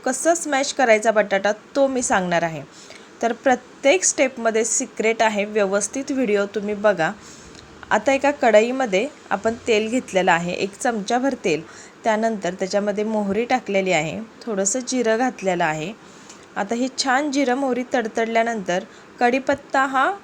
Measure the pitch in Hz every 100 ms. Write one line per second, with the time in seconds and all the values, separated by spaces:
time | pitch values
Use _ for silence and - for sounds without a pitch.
0 | - 254 320 330 302 277 269 - 254 214
1 | 226 214 202 196 202 208 - 285 269 262
2 | 254 220 180 175 165 156 156 - - -
3 | - - 226 233 277 254 - - 269 370
4 | - - 262 - 226 220 233 - 262 -
5 | 214 226 226 208 208 214 196 202 202 269
6 | 269 269 247 202 202 220 202 208 208 185
7 | 160 208 - - - - - - - 214
8 | - 269 269 285 240 214 233 262 254 185
9 | 262 - - 196 226 233 - 214 220 254
10 | 247 190 185 170 175 - 196 - 254 233
11 | 196 240 269 262 214 151 160 - - -
12 | 233 214 226 220 175 180 190 202 208 202
13 | 214 220 202 196 240 262 - 196 190 170
14 | 156 180 226 - - 202 196 254 247 254
15 | 226 220 254 - 190 180 165 156 156 226
16 | - - - - - - 202 233 254 -
17 | 269 262 294 277 262 254 277 247 247 262
18 | 220 226 226 226 226 226 180 180 - -
19 | - - 247 254 262 277 - 269 269 269
20 | 294 392